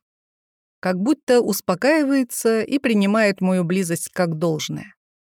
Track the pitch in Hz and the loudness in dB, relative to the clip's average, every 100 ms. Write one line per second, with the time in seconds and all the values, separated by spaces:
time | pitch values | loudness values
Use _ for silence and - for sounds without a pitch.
0 | _ _ _ _ _ _ _ _ 185 180 | _ _ _ _ _ _ _ _ -4 -2
1 | 220 302 - 247 - 196 - 180 262 320 | 0 -2 2 2 2 -2 -2 -2 2 2
2 | 277 277 247 - 226 226 - 277 247 208 | 2 0 0 -2 0 0 0 -2 0 2
3 | 196 220 208 196 185 185 165 185 170 170 | 2 2 2 0 0 0 0 -2 -2 -4
4 | - - 175 156 170 156 - 151 - _ | -6 -4 -2 0 -2 -2 -6 -10 -12 _
5 | _ _ | _ _